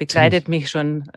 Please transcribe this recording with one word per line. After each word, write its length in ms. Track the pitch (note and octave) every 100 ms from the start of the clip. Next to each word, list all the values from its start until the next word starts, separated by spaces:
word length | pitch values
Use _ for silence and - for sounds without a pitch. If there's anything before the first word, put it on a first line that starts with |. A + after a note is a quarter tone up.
| D3
begleitet 400 | E3 D#3+ F3+ E3
mich 220 | E3 C#3
schon, 380 | D#3 D3 D3+ C#3